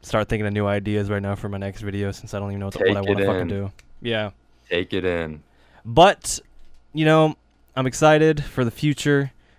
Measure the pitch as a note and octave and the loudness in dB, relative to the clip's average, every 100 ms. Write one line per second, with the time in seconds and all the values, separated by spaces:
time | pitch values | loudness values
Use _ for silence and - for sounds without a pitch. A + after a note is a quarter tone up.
0 | - A2 G#2 A2 G#2 G#2 G2+ G2+ G2+ G#2 | -4 -2 0 0 0 0 0 0 0 -2
1 | G2+ G2+ G2+ G2+ G2+ G2 G2 F#2+ G#2 G2+ | -2 -4 -4 -6 -6 -8 -8 -8 -8 -4
2 | G2 - A2 G2+ G2+ G2+ G2 - G2 G2+ | -6 -6 -10 -8 -6 -6 -8 0 0 0
3 | G2 G2 G2 F#2 F2 G2 G2 - _ - | 0 0 0 0 -4 -6 -8 -12 _ -12
4 | A#2+ A2 G#2 - _ _ - F2 F#2 F#2+ | -6 -4 -6 -10 _ _ -4 -4 -2 -2
5 | F2+ E2+ D#2+ D2+ _ _ _ _ A2+ A#2 | -2 -2 -4 -10 _ _ _ _ 0 6
6 | F#3+ - - - - - - - _ D#3 | 6 4 -6 -10 -12 -20 -20 -20 _ 0
7 | D#3 D#3 D#3 - _ _ _ C3 C3 - | 4 4 4 0 _ _ _ -4 -4 2
8 | D#3 D3+ D#3+ D3+ - - A#2+ - D3+ C#3 | 4 6 4 2 -4 -2 -2 0 -2 0
9 | D3 C#3+ C#3 - _ | 0 0 -2 -10 _